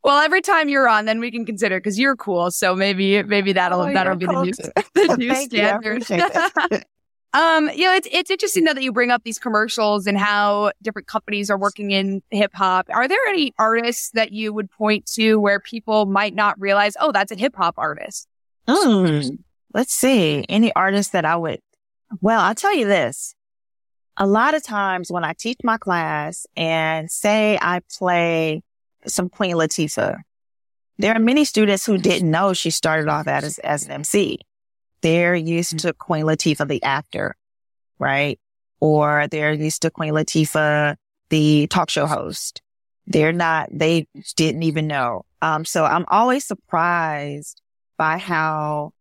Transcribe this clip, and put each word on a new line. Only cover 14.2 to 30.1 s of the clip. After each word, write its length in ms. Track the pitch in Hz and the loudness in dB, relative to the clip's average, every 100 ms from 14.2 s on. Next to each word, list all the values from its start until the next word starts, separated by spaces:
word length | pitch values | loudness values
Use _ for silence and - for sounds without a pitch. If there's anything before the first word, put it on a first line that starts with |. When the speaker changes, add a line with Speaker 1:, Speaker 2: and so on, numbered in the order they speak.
| 220 | -2
Speaker 1:
you 220 | 208 220 | -2 -6
would 180 | 214 196 | -6 -8
point 340 | _ 214 214 - - | _ 0 0 -2 0
to 200 | 220 220 | 4 4
where 240 | 202 202 | 4 0
people 460 | - 233 220 214 202 | -4 -14 0 0 2
might 280 | 196 208 | 0 0
not 260 | 180 208 190 | 0 0 0
realize, 340 | 196 196 208 - | 0 2 2 0
"Oh, 120 | 311 | 0
that's 200 | 208 196 | 0 -2
a 40 | 190 | -2
hip 180 | 254 196 | -4 0
hop 200 | 175 - | -2 0
artist"? 500 | 151 151 - - - _ _ _ - | -6 -6 -10 -14 -16 _ _ _ 0
Speaker 2:
Mm, 720 | 311 330 208 180 151 135 139 _ _ _ | 2 4 4 4 2 -2 -8 _ _ _
let's 200 | 208 254 | -4 -2
see. 520 | - 254 254 160 147 - | 0 2 4 2 0 0
Any 260 | 208 226 | 2 2
artist 380 | - 190 202 202 | 2 0 0 0
that 140 | 190 156 | 0 0
I 100 | 170 | 0
would, 240 | 165 - _ _ _ _ _ 202 | -2 -8 _ _ _ _ _ -2
well, 180 | 196 226 | 2 2
I'll 160 | 185 220 | 2 0
tell 180 | 392 | 0
you 140 | 381 208 | 0 2
this. 480 | 196 123 - - _ _ _ _ _ _ _ _ - | 2 2 -4 -14 _ _ _ _ _ _ _ _ -2
A 100 | 196 | 2
lot 300 | 208 262 311 | 4 2 0
of 80 | |
times 480 | - 208 196 180 175 | -4 -4 -2 -4 -4
when 140 | 175 160 | -4 -4
I 80 | |
teach 260 | 165 226 247 | -6 -8 -4
my 140 | 240 220 | -2 -2
class 720 | - 175 160 151 151 170 - - | -2 -2 -2 -4 -6 -10 -14 -6
and 560 | 160 165 160 160 160 | -2 0 0 -2 -6
say 480 | - 208 214 214 208 | -4 0 2 2 2
I 200 | - 175 _ - | 0 -2 _ -4
play 640 | 180 175 170 165 160 156 - _ _ _ - | 0 2 2 0 -2 -4 -10 _ _ _ -6
some 220 | - 180 | -4 -4
Queen 260 | _ 190 170 | _ -2 0
Latifah. 640 | 160 - 151 - - | 0 0 -4 -2 -4